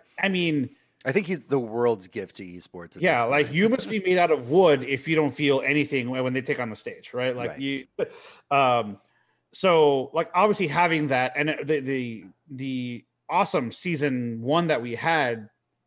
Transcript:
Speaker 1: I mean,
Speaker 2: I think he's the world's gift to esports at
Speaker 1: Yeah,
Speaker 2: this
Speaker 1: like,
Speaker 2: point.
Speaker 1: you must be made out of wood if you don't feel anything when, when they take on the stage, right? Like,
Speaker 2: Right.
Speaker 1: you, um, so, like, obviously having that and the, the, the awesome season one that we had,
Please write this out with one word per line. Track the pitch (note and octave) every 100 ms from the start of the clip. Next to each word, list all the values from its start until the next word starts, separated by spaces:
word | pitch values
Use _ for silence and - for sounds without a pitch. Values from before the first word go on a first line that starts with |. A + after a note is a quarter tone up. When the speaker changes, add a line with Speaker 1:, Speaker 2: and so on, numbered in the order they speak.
| _ -
Speaker 1:
I | G3
mean, | F#3 E3+ D3+ B2 - _ _ C3
Speaker 2:
I |
think | F3 E3+
he's | E3+ -
the | C3
world's | A2+ A#2 A#2+ G#2+ F2+
gift | A2 F#2 -
to | F#2
esports | F2 - F2+ E2+ -
at |
Speaker 1:
Yeah, | F3 B2+
Speaker 2:
this | A#2
Speaker 1:
like, | C#3+ B2+
Speaker 2:
point. | D#3
Speaker 1:
you | A3
must | B3+ -
be | G#3+
made | F#3 F3+
out | E3+
of | C#3+ A#2+
wood | E3+ F3 C#3
if | B2+ C3 D#3+
you | D#3+
don't | D3
feel | - C#3+ C3+
anything | C3 D3 C#3 C#3 A#2+
when, | C3
when | B2+
they | C3
take | B2+ C3
on | A#2
the | G#2
stage, | A2+ - -
right? | B2 B2+ B2
Like, | A#2+
Speaker 2:
Right. | C3+
Speaker 1:
you, | C#3 C3+ - - - - - - -
um, | C#3 C3 A#2+ G#2 G2 _ _ _ _ _
so, | - F#3+ E3 D3+ C3+ -
like, | D#3+ E3
obviously | F3+ G#3+ G#3 E3
having | D3+ F3 D#3+ D3
that | C3 B2+ C#3+
and | D3+ C#3+
the, | C#3+ D3+
the, | C3 C3+ A#2+ A2 F#2 _ D#3
the | C3 C3+ B2+ B2 A#2+ - _ -
awesome | E3+ G3 E3+ A#2
season | - F3+ D3+ C#3+ B2+ A#2+ A2+
one | A#2 E3 E3
that | C3
we | A#2+ A2
had, | D3+ D#3+ B2+ A2+ G#2+ _ _ _